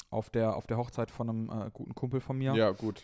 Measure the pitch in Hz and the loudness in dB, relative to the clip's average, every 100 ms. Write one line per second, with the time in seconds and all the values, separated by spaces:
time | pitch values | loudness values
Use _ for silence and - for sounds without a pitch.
0 | - 110 - 117 110 - - 117 120 - | -4 -4 0 2 2 0 -2 -2 -2 -2
1 | 113 - 117 113 113 113 101 - - - | -4 -2 -2 -2 -2 -4 -6 -8 -10 -4
2 | 127 131 - 135 131 113 107 95 110 98 | -2 -2 -2 0 4 6 6 4 -2 -4